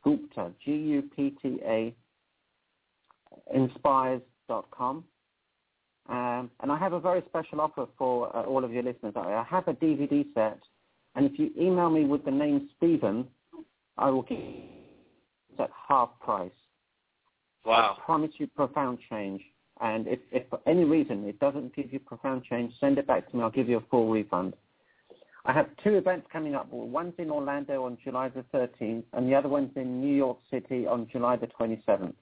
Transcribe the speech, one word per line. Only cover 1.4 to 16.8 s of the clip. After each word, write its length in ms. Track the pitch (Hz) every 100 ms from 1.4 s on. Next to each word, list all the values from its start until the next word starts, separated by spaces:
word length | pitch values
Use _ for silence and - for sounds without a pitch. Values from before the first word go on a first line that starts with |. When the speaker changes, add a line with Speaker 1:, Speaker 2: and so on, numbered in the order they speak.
Speaker 1:
T 180 | 139 127
A, 320 | - 113 113 117 _ _ _ _ _ _ _ _ _ _ _ _ _ - - 131
inspires 680 | 127 131 143 135 131 127 123 _ _
dot 200 | 113 -
com. 360 | - 123 143 170 _ _ _ _ _ _ _ _ _ -
Um, 420 | 123 123 123 123 _
and 100 | 135
I 60 | 151
have 160 | 190
a 60 | 175
very 220 | 170 180 175
special 320 | 165 160 151
offer 240 | 151 147 127 _
for, 380 | 131 123 117 -
uh, 80 |
all 200 | - 135
of 80 | 127
your 120 | 120
listeners. 300 | 123 120 110 110
I, 180 | 87
I 120 | 104 117
have 180 | 185 180
a 40 |
D 220 | 135 160 143
V 120 | 143
D 200 | 143 143
set, 260 | - 107 107 _ _ _ _ _ -
and 100 | 139
if 140 | 139
you 120 | 151 -
email 320 | 180 180 170
me 140 | 156
with 220 | 143 143 139
the 60 |
name 380 | 135 147 143 139 _
Stephen, 520 | 165 160 107 107 127 _ _ - - _ _ -
I 120 | 139
will 140 | 135
give 160 | - 240
it 1200 | - - - - - - _ _ _ _ _ -
at 100 | 117 - -
half 220 | 139 120 -
price. 320 | - 104 92 _ _ _